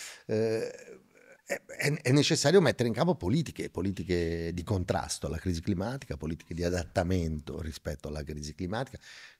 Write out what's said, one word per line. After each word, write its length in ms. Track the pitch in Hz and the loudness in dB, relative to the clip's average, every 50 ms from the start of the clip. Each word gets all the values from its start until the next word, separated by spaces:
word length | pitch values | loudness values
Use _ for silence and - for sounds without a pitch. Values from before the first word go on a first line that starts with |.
| - - - - - | -14 -14 -16 -14 -6
Eh, 720 | - 110 107 113 113 110 110 - - - - - - - - - _ _ - - - - - _ - | -2 0 0 2 0 0 -2 -2 -6 -8 -12 -16 -18 -20 -20 -20 _ _ -20 -20 -20 -20 -20 _ -6
è, 100 | - - - | -6 -6 -6
è, 260 | - - - 143 147 147 - | -10 -6 -2 0 0 0 2
è 100 | - 123 | 2 6
necessario 480 | 131 147 139 - 165 - - 165 175 202 | 6 6 6 6 4 4 4 6 8 8
mettere 280 | 170 123 98 - - 120 | 8 6 4 4 0 0
in 60 | 107 | 2
campo 220 | 120 156 170 170 | 2 2 2 2
politiche, 540 | - - 90 120 170 156 - - - - - | 2 0 2 2 2 0 -2 -4 -6 -8 -4
politiche 800 | - - 90 101 92 - 82 87 87 87 85 82 85 82 82 85 85 | -4 -2 -2 -2 -2 -2 0 0 2 2 2 0 0 -2 -2 -2 -4
di 80 | 87 | -2
contrasto 640 | 82 - 107 92 87 - - 82 60 - - - - | 0 0 0 2 2 0 0 0 -2 -4 -6 -4 -4
alla 120 | 73 76 80 | -4 -4 -2
crisi 220 | - 92 87 82 | 0 -2 -2 0
climatica, 560 | 82 - 82 85 98 117 131 135 - - 78 | 0 0 0 0 -2 -4 -4 -6 -6 -8 -8
politiche 380 | 71 73 78 85 - - - 85 | -6 -4 -4 -6 -6 -8 -8 -4
di 80 | 82 | -2
adattamento 1000 | 87 87 87 87 85 - - 98 87 87 95 90 82 80 78 76 73 76 76 80 | 0 0 0 0 -2 0 0 2 2 4 2 2 2 0 -2 -4 -6 -8 -8 -6
rispetto 460 | 80 78 76 - - 82 76 - - | -6 -8 -8 -8 -8 -8 -8 -6 -8
alla 160 | 76 76 76 | -6 -6 -6
crisi 320 | 73 76 78 73 73 76 76 | -6 -6 -8 -8 -8 -10 -8
climatica, 460 | - 90 87 92 117 135 - - - - - - - - - - | -6 -6 -4 -4 -4 -4 -6 -10 -16 -18 -20 -20 -20 -20 -20 -20